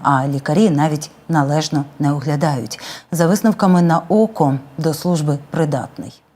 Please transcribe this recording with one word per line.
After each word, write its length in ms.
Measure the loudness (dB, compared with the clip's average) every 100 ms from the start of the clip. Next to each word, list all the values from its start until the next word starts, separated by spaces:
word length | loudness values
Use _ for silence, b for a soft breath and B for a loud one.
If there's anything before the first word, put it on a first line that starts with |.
а 240 | 0 0 0
лікарі 420 | -4 0 2 4
навіть 400 | 4 0 -2 -8 -16 -4
належно 560 | 0 2 0 0 -2 -4 -2
не 140 | -2
оглядають. 680 | -2 -2 -2 0 -2 -6 -12 B B B
За 140 | 0 2
висновками 560 | 2 2 2 4 4
на 200 | 4 2 2
око, 460 | 2 2 2 0 0 -6 -4
до 160 | -4
служби 440 | -2 -2 -2 0 -4 -4
придатний. 640 | -4 -2 -2 -6 -12 -16 -16 _